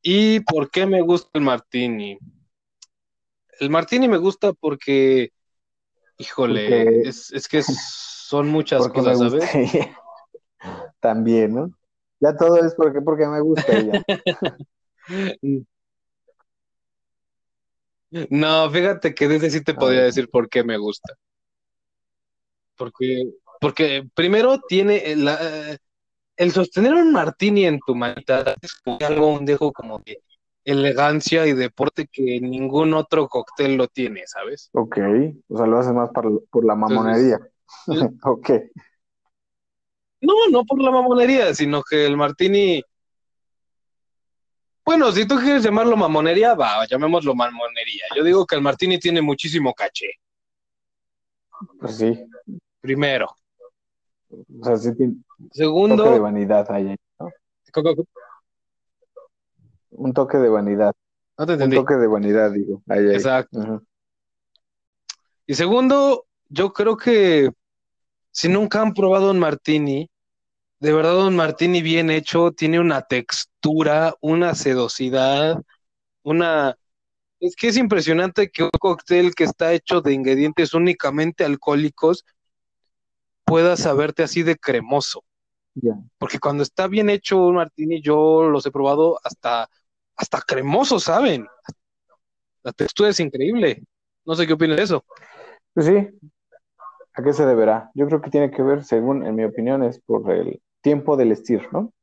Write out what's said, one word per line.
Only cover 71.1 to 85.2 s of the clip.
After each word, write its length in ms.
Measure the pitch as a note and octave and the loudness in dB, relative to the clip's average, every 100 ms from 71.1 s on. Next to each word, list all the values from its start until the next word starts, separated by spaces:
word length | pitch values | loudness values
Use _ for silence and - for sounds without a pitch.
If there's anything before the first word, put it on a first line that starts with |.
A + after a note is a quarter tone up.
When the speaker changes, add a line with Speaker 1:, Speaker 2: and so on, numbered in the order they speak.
| F#3 G3 | 2 2
Speaker 1:
un 80 | |
martini 460 | F3+ D#3+ D#3 E3+ F3+ | 2 0 0 0 0
bien 260 | D#3+ E3 D#3+ | 0 0 0
hecho 400 | D#3 D3+ E3 E3+ | -2 -2 0 0
tiene 260 | E3+ D#3 E3+ | 0 0 2
una 240 | E3+ C#3 | 0 -2
textura, 1120 | - B2+ A#2+ - - _ D#3 D#3 D3+ D3+ D#3+ - | -2 -4 -4 -10 -10 _ -2 0 2 2 0 -2
una 340 | D3+ E3 F3 | -2 0 0
sedosidad, 1080 | D#3 C#3+ B2+ A#2 - C3 C3 C3 C#3 D#3 E3+ - _ _ _ _ _ | -2 -2 0 -2 -4 -4 0 0 2 0 -2 -8 _ _ _ _ _
una, 540 | C#3+ E3 E3+ D#3 C#3 - _ _ _ _ _ _ | -2 0 0 0 -2 -4 _ _ _ _ _ _
es 160 | F3 | -6
que 140 | - A#3 | -2 0
es 80 | A3 | 0
impresionante 720 | A#3 G3 D#3 E3 F#3 F3+ G3+ | 2 0 2 0 0 -2 -2
que 120 | - | -2
un 60 | E3+ - | -2 0
cóctel 560 | F#3+ E3+ - F3+ F3+ | -2 -2 0 2 2
que 100 | - | 2
está 280 | E3 - E3 | -2 0 -2
hecho 280 | E3+ - F3 | -2 0 0
de 120 | D3 | 0
ingredientes 600 | C3+ C3 C3+ D3+ D#3 D#3 | 0 0 2 0 0 0
únicamente 720 | E3 F3 - C#3+ D3 D#3+ D#3 | 2 0 0 -4 -2 -4 -2
alcohólicos 800 | D#3 C#3 - D3 D3+ - D#3+ F3+ _ _ _ _ _ _ _ _ _ _ _ _ | -2 -2 -2 0 -2 0 0 0 _ _ _ _ _ _ _ _ _ _ _ _
pueda 320 | - E3 F3 E3 | 0 4 4 2
saberte 460 | D#3+ C#3 D3+ - | 0 0 -2 -2
así 200 | D3+ E3+ | -2 -2
de 140 | E3 D#3 | -2 -2
cremoso. 680 | - A#2+ A2 C#3 - - | -2 -4 0 -2 -2 -12